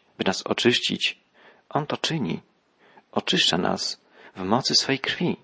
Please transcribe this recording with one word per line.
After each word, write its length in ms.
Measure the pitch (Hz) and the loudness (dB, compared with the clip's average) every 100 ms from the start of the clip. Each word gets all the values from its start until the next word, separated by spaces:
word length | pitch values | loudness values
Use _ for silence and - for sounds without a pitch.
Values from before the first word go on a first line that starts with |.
| _ - | _ -4
by 80 | - | -2
nas 180 | 95 | -2
oczyścić, 760 | - - 120 120 - 98 - - _ _ - - - | -2 2 2 2 0 -2 -4 -6 _ _ -20 -20 -6
On 160 | 147 151 | -4 -4
to 120 | 131 | -2
czyni. 440 | - 160 101 - - _ _ _ _ - _ | -2 -2 -2 -4 -8 _ _ _ _ -20 _
Oczyszcza 460 | - - 170 - - | -4 0 2 2 2
nas 440 | - 92 - - _ - - 95 | 0 -2 -4 -8 _ -20 -18 -8
w 80 | |
mocy 320 | 95 120 - - | 0 0 2 2
swej 240 | - 135 | 2 0
krwi. 380 | - - 170 - | -2 -2 -2 -2